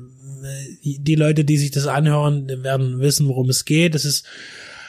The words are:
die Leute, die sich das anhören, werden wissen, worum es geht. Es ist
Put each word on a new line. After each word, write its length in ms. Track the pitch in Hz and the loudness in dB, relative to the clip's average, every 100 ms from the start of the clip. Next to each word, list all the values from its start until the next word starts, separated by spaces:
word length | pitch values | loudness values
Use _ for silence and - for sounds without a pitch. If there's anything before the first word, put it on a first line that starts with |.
| 127 - 135 135 135 135 135 - | -14 -20 -18 -16 -14 -14 -14 -8
die 320 | 147 139 143 | -6 -2 0
Leute, 320 | 156 151 156 147 | 4 4 4 4
die 100 | 151 | 2
sich 140 | 143 | 2
das 160 | 139 143 | -2 -2
anhören, 760 | 135 151 147 147 143 135 131 | 2 2 4 2 0 -2 -6
werden 380 | 131 135 131 127 | -2 0 0 0
wissen, 260 | 139 139 143 | 2 2 2
worum 220 | 127 131 | 2 2
es 160 | 127 | 0
geht. 300 | - 156 170 | 2 2 2
Es 100 | 156 | 2
ist 220 | 143 135 - - - - - - | -2 -4 -6 -18 -18 -18 -20 -18